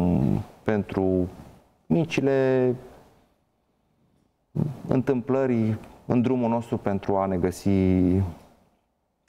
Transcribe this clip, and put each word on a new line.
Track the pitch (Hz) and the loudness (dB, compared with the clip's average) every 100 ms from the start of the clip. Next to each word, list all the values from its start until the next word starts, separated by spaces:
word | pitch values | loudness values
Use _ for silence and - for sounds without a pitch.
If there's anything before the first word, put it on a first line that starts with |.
| 90 85 65 - - - | 2 2 2 -2 -4 -8
pentru | - 107 95 98 95 92 90 - - - _ _ - | -2 -2 -2 -2 0 0 -2 -6 -20 -20 _ _ -2
micile | 165 160 - 135 135 131 131 127 123 - - - _ _ _ _ _ _ _ _ _ _ _ _ _ _ - 151 - - | -2 0 -2 0 2 2 2 2 -2 -8 -20 -20 _ _ _ _ _ _ _ _ _ _ _ _ _ _ -4 -4 -4 -2
întâmplări | 131 123 127 113 131 135 117 110 107 - - - | 0 0 0 0 0 2 2 0 -2 -8 -10 -2
în | 123 | 2
drumul | 120 127 117 | 2 2 0
nostru | 117 110 - | -2 -2 -4
pentru | 104 98 - 98 | -2 -4 0 0
a | 95 | 0
ne | 92 | 0
găsi | 90 - 101 98 92 92 90 92 92 80 - _ _ _ _ _ _ _ | -2 -2 0 2 4 4 4 2 0 -6 -18 _ _ _ _ _ _ _